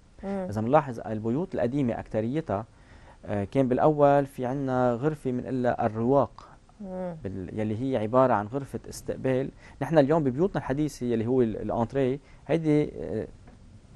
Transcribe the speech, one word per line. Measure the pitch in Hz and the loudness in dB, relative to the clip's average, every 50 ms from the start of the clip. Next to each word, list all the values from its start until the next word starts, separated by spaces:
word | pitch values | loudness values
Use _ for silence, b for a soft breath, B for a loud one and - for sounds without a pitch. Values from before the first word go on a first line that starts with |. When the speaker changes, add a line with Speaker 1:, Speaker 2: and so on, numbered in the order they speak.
| - - - - - | -18 -20 -20 -14 -10
Speaker 1:
مم. | 196 196 196 - 95 | -8 -6 -6 -6 -4
Speaker 2:
إذا | 101 107 | -4 -2
بنلاحظ | 110 120 143 151 147 135 113 110 | 2 4 4 4 4 2 -6 -8
البيوت | - 101 110 107 107 113 120 147 190 180 - | -8 -6 -6 -4 -2 -2 -2 -2 -4 -4 -2
القديمة | - 85 117 135 147 135 117 87 82 | -2 -2 0 0 0 0 0 -2 -4
أكتريتها، | - - - 110 110 117 139 160 156 - 98 101 113 - b b b b b b b b b b - | -6 -4 -4 -2 -2 -2 -2 -4 -2 -2 -4 -4 -4 -8 b b b b b b b b b b -8
آه، | - 104 101 101 | -4 -4 -4 -2
كان | - - 135 135 | 0 0 0 2
بالأول | 120 127 - 117 156 151 147 143 143 143 143 139 | 2 2 4 4 4 6 6 6 6 6 4 2
في | 135 - - 127 | 0 -4 -6 -6
عنا | 120 135 143 135 131 127 127 127 123 120 | -4 -4 -4 -2 -2 0 2 2 2 2
غرفة | 113 139 156 156 147 - 131 | 0 0 -2 -2 -2 -4 -4
من | 123 123 - | -4 -4 -4
إلا | - 131 127 123 120 - - 117 | -4 -4 0 0 0 0 0 0
الرواق، | 113 107 113 117 123 139 139 120 - - - - - - - - - _ - | -2 0 0 0 2 4 4 2 0 -4 -12 -20 -20 -20 -20 -20 -20 _ -16
Speaker 1:
مم. | 202 185 185 185 185 180 165 160 - | -14 -10 -8 -8 -8 -8 -8 -8 -10
Speaker 2:
بال-، | 98 98 95 90 - - 107 | -10 -8 -8 -10 -8 -6 -4
يلي | 107 107 107 107 131 135 131 | -4 -2 -2 -4 -2 -2 -2
هي | |
عبارة | 107 107 107 120 127 131 127 113 | -2 0 2 4 4 4 6 4
عن | 101 107 | 2 0
غرفة | 104 127 139 135 - - 110 - - | -4 -6 -8 -8 -8 -10 -10 -10 -12
استقبال. | - - - - - - - 131 127 127 139 - - B B B B - | -14 -10 -8 -8 -8 -4 -2 0 0 0 -2 -4 -8 B B B B -8
نحن | 135 139 165 | -4 4 6
اليوم | 156 139 131 160 170 143 | 6 6 6 4 2 2
ببيوتنا | 131 120 143 180 202 - | 0 2 2 0 0 0
الحديثة | 151 - - 135 147 156 139 - - 123 | -4 -4 -2 -2 -2 -2 -4 -4 -4 -2
يلي | 120 117 113 107 | -2 0 0 2
هو | 120 131 131 | 2 4 4
ال-، | 120 110 98 - | 4 2 0 -2
الأنتريه، | 98 104 85 117 117 113 127 139 135 123 135 143 b b b b b | -4 -2 -2 0 -2 0 0 0 0 0 0 -2 b b b b b
هيدي، | - 151 165 160 151 147 147 147 - - 62 | -2 -2 0 2 4 4 4 2 0 -4 -8
آه، | 80 - 98 110 80 - - - - - - - - - - - - - - | -8 -6 -4 -6 -6 -8 -12 -18 -20 -20 -20 -20 -20 -20 -20 -20 -20 -20 -20